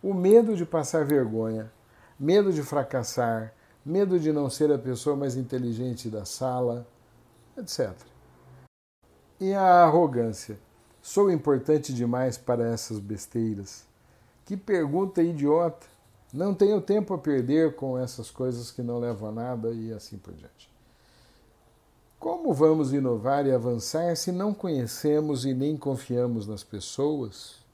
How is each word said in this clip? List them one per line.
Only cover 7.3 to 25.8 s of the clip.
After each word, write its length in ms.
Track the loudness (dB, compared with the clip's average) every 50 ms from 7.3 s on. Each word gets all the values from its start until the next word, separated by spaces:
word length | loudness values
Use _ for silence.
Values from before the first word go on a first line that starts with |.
| _ _ _ _ _ -14
et 100 | -12 -10
cetera. 420 | -4 -4 -4 -4 -4 -12 -20 -20 _ -20 _ _ _ _ _ -20 -20 -20 -20 _ _ _ _ _ _ _ _ _ _ _ _ _ _ _
E 160 | -2 -2 0
a 300 | 4 6 8 10 10 10
arrogância: 760 | 10 8 6 4 4 2 0 -2 -2 -4 -8 -12 -14 -14 -16 -16 _ _ _ _ _ _ _
"Sou 280 | _ -4 2 4 4 4
importante 640 | 4 2 2 2 2 2 4 2 2 2 2 -2 -4
demais 440 | -2 -2 0 0 0 0 -2 -2 -6
para 280 | -2 -2 0 0 0 0
essas 320 | -2 -4 -6 -8 -8 -8
besteiras. 840 | -8 -8 -10 -10 -10 -8 -4 -4 -2 -2 -4 -6 -8 -14 -16 -20 -20 _ _ _ _ _ _ _ _ _ _ _ _
Que 100 | -10 -10
pergunta 680 | -10 -4 0 0 0 0 0 0 -2 -2 0 2 2
idiota! 680 | 2 2 2 0 2 4 4 4 4 0 -2 -6 -18 -20 _ _ _ _ _ _ _ _
Não 220 | -6 -4 -2 -2 2
tenho 260 | 4 4 4 4 2
tempo 340 | 2 2 0 0 0 0 -4
a 40 | -4
perder 580 | -2 0 0 0 2 2 4 4 4 2 2
com 220 | -2 -6 -4 -4 -4
essas 340 | -4 -6 -8 -12 -14 -14
coisas 400 | -8 -6 -4 -4 -4 -6 -8 -12
que 100 | -10 -8
não 160 | -6 -4 -4 -4
levam 300 | -4 -4 -4 -6 -8 -8
a 40 | -8
nada", 400 | -6 -6 -6 -6 -4 -4 -4 -4
e 180 | -4 -8 -8
assim 260 | -10 -12 -14 -16 -18 -18
por 160 | -16 -18 -20
diante. 440 | -20 -20 -20 _ _ -20 _ _ _ _ _ _ _ _ _ _ _ _ _ _ _ _ _ _ _ _ _ _ _ _ _ _ _ _ _ _ _
Como 320 | -6 -6 -6 -2 0 -2
vamos 420 | 2 4 6 4 6 4 2 0 0
inovar 520 | 0 0 0 0 0 0 0 0 2 2
e 60 | 2
avançar 680 | 2 2 0 0 -4 -4 -4 -4 -4 -2 -2 -2 -2 -2
se 140 | -4 -4
não 200 | -4 -2 -2 -4
conhecemos 960 | -4 -4 -4 -4 -2 -2 -2 -4 -6 -4 -2 0 0 2 0 0 -2 -2 -2
e 80 | -2 -2
nem 240 | 0 -2 -2 -4
confiamos 680 | -4